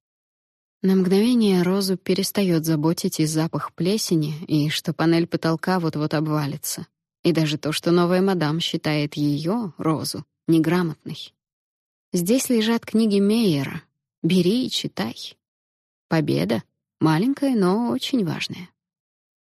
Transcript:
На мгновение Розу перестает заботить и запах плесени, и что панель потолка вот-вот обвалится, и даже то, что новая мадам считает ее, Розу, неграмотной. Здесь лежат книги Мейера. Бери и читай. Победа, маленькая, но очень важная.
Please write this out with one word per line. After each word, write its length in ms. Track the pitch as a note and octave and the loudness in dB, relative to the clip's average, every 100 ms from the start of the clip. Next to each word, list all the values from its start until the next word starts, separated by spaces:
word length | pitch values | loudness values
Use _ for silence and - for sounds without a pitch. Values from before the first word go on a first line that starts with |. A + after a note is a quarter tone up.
| _ _ _ _ _ _ _ _ | _ _ _ _ _ _ _ _
На 120 | F#3+ F#3+ | 2 2
мгновение 680 | F3+ G3 A3+ B3 G#3+ F#3 | 4 4 4 4 4 4
Розу 340 | F3+ G3 F#3+ F#3 | 2 0 0 -2
перестает 680 | - F#3 G3 - F#3+ E3+ D#3 | -2 -2 0 0 2 2 2
заботить 540 | D#3+ D#3 E3+ F#3+ - | 0 0 0 -2 -2
и 60 | D#3 | -2
запах 480 | D#3 D#3+ D3+ - | 0 -2 -4 -8
плесени, 640 | - E3+ A3 - E3 D3+ D3+ F3+ | -4 -2 -2 0 0 0 -6 -2
и 220 | D#3 D3+ | 0 0
что 240 | - - | -2 -4
панель 340 | D3+ E3 E3 E3+ | -2 2 2 2
потолка 520 | E3 E3 D#3+ - F#3 | -2 -2 -2 0 -2
вот-вот 340 | E3 D3+ D3+ | -2 -2 -2
обвалится, 720 | D3+ D#3 D3+ C#3+ D3 - - E3+ _ _ _ | -2 -2 -2 -4 -6 -8 -10 -12 _ _ _
и 80 | E3+ | 0
даже 260 | E3 D#3+ D3+ | 2 0 -2
то, 140 | D3 | -4
что 180 | D#3 - | -4 0
новая 320 | F3 F3 F#3 | 2 4 2
мадам 380 | F#3+ F#3 D3+ D#3+ | 2 0 0 -2
считает 560 | E3 E3+ D#3 D3+ D3 - | -4 -4 -2 -2 -2 -2
ее, 580 | D3 C#3+ D#3+ A3+ G#3+ - | -2 0 -2 -4 -6 -6
Розу, 460 | D#3 D3+ G2 - - _ - | -4 -2 -4 -8 -12 _ 0
неграмотной. 840 | E3 D#3 F3 F3 D3 - D#3+ - _ _ _ _ _ _ _ _ | 2 4 2 0 -4 -12 -12 -14 _ _ _ _ _ _ _ _
Здесь 380 | F3+ F3 B3+ - | -2 2 0 2
лежат 360 | A#3+ A3 A#3 - | 0 2 0 0
книги 340 | G#3+ A3 G3+ | 0 2 2
Мейера. 640 | G3 A3 G#3+ D3 C3+ E2 - _ _ _ | 2 2 2 0 -2 -8 -14 _ _ _
Бери 440 | E3+ F#3 F3 A#3 B3 | 0 2 4 2 -2
и 40 | |
читай. 680 | - - - A3 - - - _ _ _ _ _ _ _ | -4 -6 -6 -8 -8 -16 -18 _ _ _ _ _ _ _
Победа, 560 | D#3+ D3 C#3 F3+ A3+ - _ _ _ | 0 0 0 0 -2 -4 _ _ _
маленькая, 540 | D#3+ D#3 A#3 C#4 C#4 A#3+ | 2 2 2 0 0 2
но 340 | F3+ G3+ A#3+ | 2 2 0
очень 360 | B3 - B3+ F3+ | -4 -2 -2 -2
важная. 440 | - - - F3+ _ _ _ _ _ _ _ | -4 -8 -10 -16 _ _ _ _ _ _ _